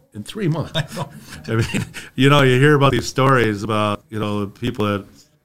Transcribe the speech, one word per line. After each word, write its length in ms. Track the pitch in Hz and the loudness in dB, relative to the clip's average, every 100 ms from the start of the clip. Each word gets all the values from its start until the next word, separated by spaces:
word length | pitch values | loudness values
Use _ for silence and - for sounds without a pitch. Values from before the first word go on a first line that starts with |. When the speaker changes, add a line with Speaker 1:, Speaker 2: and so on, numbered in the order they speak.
| _ | _
Speaker 1:
In 100 | - | -16
three 240 | 104 220 180 | -14 -6 -4
months. 240 | 156 - | -2 -4
Speaker 2:
<laughs> 20 | 160 | -6
I 120 | 160 175 | -8 -8
know. 140 | 156 - - - - | -10 -12 -20 -16 -4
Speaker 1:
I 100 | 113 | -2
mean, 280 | - - - - - - | 0 -4 -6 -12 -12 2
you 140 | 135 | 4
know, 120 | 147 | 6
you 160 | 131 127 | 4 4
hear 180 | 143 147 | 4 4
about 180 | 139 | 4
these 120 | 120 120 | 2 -2
stories 580 | - 131 131 113 101 | 0 2 4 2 -2
about, 380 | 110 107 107 101 _ | -2 -2 0 -2 _
you 100 | 107 | -8
know, 300 | 107 104 98 | -6 -4 -6
people 380 | - 117 - 104 | -6 -8 -2 -2
that 200 | 101 95 - _ _ | -2 -6 -20 _ _